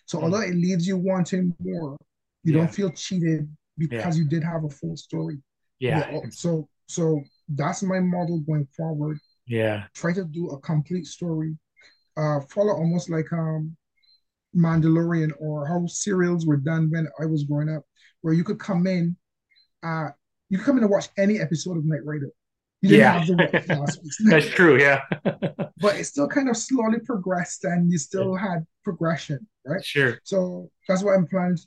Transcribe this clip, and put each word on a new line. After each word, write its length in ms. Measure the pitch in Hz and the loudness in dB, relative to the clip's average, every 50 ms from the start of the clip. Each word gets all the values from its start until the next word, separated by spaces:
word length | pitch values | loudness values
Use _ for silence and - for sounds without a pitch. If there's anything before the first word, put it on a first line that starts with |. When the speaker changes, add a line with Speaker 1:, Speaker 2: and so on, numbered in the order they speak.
| _ | _
Speaker 1:
So 140 | - - 160 | -8 -6 -2
Speaker 2:
Mm. 40 | 160 | 0
Speaker 1:
although 180 | 165 190 214 | 0 0 0
it 140 | 220 180 180 | 0 0 0
leaves 300 | 175 170 180 190 170 170 | 0 0 2 0 0 0
you 100 | 190 190 | 0 -2
wanting 580 | 185 175 190 190 185 170 - 190 185 180 175 170 - | 0 0 0 0 0 0 0 -2 0 0 -2 -2 -4
more, 360 | 180 185 185 175 160 135 139 151 _ _ _ _ _ _ _ _ - | -6 -8 -6 -6 -8 -8 -10 -14 _ _ _ _ _ _ _ _ 0
you 100 | 170 143 | 2 4
Speaker 2:
Yeah. 60 | 160 | 4
Speaker 1:
don't 140 | 165 160 - | 2 0 0
feel 180 | 202 196 185 | -2 -4 -4
cheated 580 | - - - - 190 180 165 165 160 151 151 151 - - _ _ _ | -4 -6 -8 -6 -4 -2 0 0 0 -2 -4 -6 -12 -16 _ _ _
because 400 | 156 160 151 120 113 107 175 160 | -6 -4 -4 -4 -4 -2 -2 0
Speaker 2:
Yeah. 60 | 160 165 | 0 0
Speaker 1:
you 60 | 139 | 0
did 140 | 160 165 151 | 0 -2 -2
have 200 | 170 165 160 156 | -2 -4 -4 -6
a 60 | 147 | -6
full 260 | 143 - - 165 160 | -8 -10 -10 -10 -10
story. 440 | 147 - - - 165 160 165 156 139 - _ _ _ _ _ _ - | -12 -12 -10 -8 -6 -6 -6 -8 -12 -14 _ _ _ _ _ _ -6
Speaker 2:
Yeah. 300 | 131 123 151 156 - - | -2 -2 0 0 -2 -4
Speaker 1:
Yeah, 100 | - 120 - 113 | -6 -8 -10 -12
so, 400 | - - - 170 165 160 147 - _ _ _ | -10 -6 -4 -2 -2 -2 -4 -8 _ _ _
so 340 | - - - 165 160 156 147 139 - _ _ _ - | -10 -4 -2 0 0 0 -2 -4 -8 _ _ _ -8
that's 320 | 147 135 147 175 180 - 196 | -4 -4 -2 -4 -4 -4 -2
my 160 | 185 185 185 | -2 0 0
model 400 | 185 180 175 180 175 165 175 165 | 0 0 0 -2 -2 -2 -4 -4
going 240 | 147 156 156 151 143 - _ | -2 -2 -2 -2 -2 -4 _
forward. 400 | - 165 160 160 147 151 151 156 147 - _ _ _ _ | -8 -6 -6 -4 -4 -4 -6 -6 -8 -12 _ _ _ _
Speaker 2:
Yeah. 400 | 120 117 113 110 107 107 104 98 - - | -4 -2 0 0 0 -2 -4 -8 -12 -10
Speaker 1:
Try 200 | - - 170 175 | -6 -4 -4 -2
to 100 | 196 185 | -4 -6
do 260 | 160 147 170 175 156 | -6 -6 -8 -8 -8
a 100 | 143 135 | -8 -10
complete 460 | - - 160 151 143 - 175 180 156 | -6 -2 -2 -2 -2 -2 -6 -8 -8
story. 500 | - - - 175 170 160 156 156 160 156 156 _ _ _ _ _ _ _ _ _ _ _ | -10 -12 -8 -6 -4 -4 -4 -4 -6 -8 -10 _ _ _ _ _ _ _ _ _ _ _
Uh, 260 | 156 156 151 147 143 139 - | -4 -2 0 -2 -2 -4 -4
follow 240 | - - - 208 196 | -2 0 0 2 2
almost 360 | 156 165 165 170 180 - - | 0 0 0 0 -2 -2 -2
like, 220 | 165 160 156 - 170 | -2 -4 -2 -2 -4
um, 420 | 165 160 160 160 156 156 160 165 - _ _ _ _ _ _ _ _ _ _ _ _ _ _ - | -4 -2 -2 -4 -4 -6 -8 -10 -16 _ _ _ _ _ _ _ _ _ _ _ _ _ _ 0
Mandalorian 760 | 175 165 165 165 160 156 160 160 165 170 170 170 165 156 156 151 - | 2 2 4 4 4 4 4 4 4 2 2 0 0 0 -2 -2 -4
or 260 | 156 156 151 151 143 | -6 -6 -6 -6 -4
how 180 | 147 175 175 175 | -2 -2 -2 -2
serials 580 | 165 - - - 208 196 185 180 175 175 170 160 | -4 -6 -6 -4 -2 0 2 2 2 0 0 2
were 120 | 160 147 | 2 2
done 320 | 143 135 160 165 160 160 156 | 2 0 0 0 2 2 0
when 160 | 160 165 160 151 - - | 0 -2 -2 -4 -4 -4
I 60 | 156 | -2
was 180 | 160 160 151 147 | -2 0 -2 -2
growing 240 | 139 147 147 151 156 | -2 -2 -2 -2 -2
up, 140 | 156 156 - _ _ _ _ _ _ _ | -4 -6 -10 _ _ _ _ _ _ _
where 120 | - 160 160 | -2 0 2
you 100 | 165 175 | 2 2
could 160 | 208 208 214 | 0 -4 -6
come 260 | - - 190 175 175 | -4 -2 0 0 2
in, 300 | 190 185 180 170 170 175 - _ _ _ _ _ _ _ _ _ _ _ _ - | 2 2 0 0 -2 -2 -6 _ _ _ _ _ _ _ _ _ _ _ _ -8
uh, 260 | 165 160 160 156 143 - _ _ _ _ _ _ - | -8 -6 -6 -6 -8 -10 _ _ _ _ _ _ -4
you 80 | 190 | -4
could 80 | 185 - | 0 2
come 120 | 285 269 | 2 2
in 60 | 254 226 | 4 4
and 80 | 202 | 4
watch 160 | 202 - - - _ | 2 0 0 -2 _
any 220 | - 196 202 214 - | 0 2 2 2 0
episode 380 | - 147 170 143 - 180 175 | 0 -2 -2 -4 -4 -4 -4
of 80 | 165 147 | -2 0
Knight 180 | 156 156 143 - | -2 -2 -2 -4
Rider. 240 | 151 151 151 139 - - _ _ _ _ _ _ _ _ _ | -6 -8 -8 -8 -10 -12 _ _ _ _ _ _ _ _ _
You 80 | - 190 | 6 8
didn't 100 | - - | 10 10
Speaker 2:
Yeah. 200 | - 127 - 175 | 10 8 6 4
Speaker 1:
have 80 | 160 | 2
to 60 | 170 185 | 4 4
watch 320 | 170 202 - - 165 - - | 4 4 4 2 0 0 0
last 340 | 180 143 143 143 - - - | -2 -2 -2 -4 -6 -6 -10
week's 140 | 151 - | -12 -2
Speaker 2:
<laughs> 120 | - 220 214 | 2 6 8
That's 200 | 165 156 147 - | 8 8 6 4
true, 280 | - - 180 165 135 127 | 4 6 8 8 8 8
yeah. 220 | 143 143 139 127 - - 170 - - | 8 6 4 2 0 -4 -6 -4 -4
<laughs> 440 | 202 - - 202 185 - - 190 - - | -4 -4 -4 -4 -6 -4 -6 -10 -10 -4
Speaker 1:
But 180 | - 180 208 196 | 0 0 0 2
it 80 | - - | 0 -4
still 220 | - - 277 285 | -6 -4 -2 -2
kind 200 | 285 - 285 269 254 | 0 0 0 0 0
of 80 | 226 | -2
slowly 420 | 226 - - 262 247 226 220 226 233 | -4 -2 0 0 0 2 2 0 0
progressed, 640 | - - 240 190 180 185 185 175 170 - - - - | -2 -4 -4 -4 -2 -2 -2 -2 -4 -6 -8 -6 -4
and 280 | 180 175 175 175 175 | -2 0 2 2 2
you 60 | 180 | 2
still 380 | 165 - - - 190 190 190 185 | 0 -2 -4 -4 -4 -2 -2 -2
Speaker 2:
Yeah. 140 | 185 208 196 175 | -4 -4 -4 -4
Speaker 1:
had 140 | 165 160 - _ _ - | -6 -6 -10 _ _ -8
progression, 640 | 208 170 - 165 160 170 139 - - 151 131 - - _ _ - | -8 -4 -2 -2 -2 -2 -2 -4 -6 -8 -8 -10 -14 _ _ -10
right? 180 | 131 156 190 - | -8 -8 -6 -6
Speaker 2:
Sure. 360 | - - 143 139 123 113 - - | -4 0 2 2 2 0 -4 -6
Speaker 1:
So 460 | - 196 190 180 180 180 180 180 - _ _ _ | -4 -2 -2 0 -2 -4 -10 -14 -16 _ _ _
that's 140 | - 185 185 202 | -2 -2 0 2
what 100 | 202 196 | 2 2
I'm 120 | 190 175 | 2 2
planning. 300 | 143 - 185 180 180 180 165 - | 2 0 0 0 0 -2 -2 -4